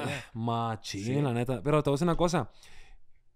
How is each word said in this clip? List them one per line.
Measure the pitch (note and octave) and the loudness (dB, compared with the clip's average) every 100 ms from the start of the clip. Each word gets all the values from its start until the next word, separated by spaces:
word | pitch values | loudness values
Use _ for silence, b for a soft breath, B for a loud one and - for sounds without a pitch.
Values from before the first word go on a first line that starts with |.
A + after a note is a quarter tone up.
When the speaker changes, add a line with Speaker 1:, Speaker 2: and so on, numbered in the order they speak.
Speaker 1:
allá?" | C#3+ C#3 - | -4 -4 -8
Speaker 2:
Ah, | A2+ A#2 | -4 0
machín, | A#2 A#2 A2 - G2 | 0 0 -4 -6 -6
Speaker 1:
Sí. | G#2+ C3+ | 0 2
Speaker 2:
la | C#3+ | 2
neta. | A#2 B2 B2+ | 0 -2 -2
Pero | D3 D3+ | 2 4
te | C#3+ | 4
voy | |
a | C#3 | 2
decir | F3 | 2
una | D#3+ | 4
cosa. | E3+ E3 A2+ b b b b b - - - | 2 2 -2 b b b b b -20 -20 -20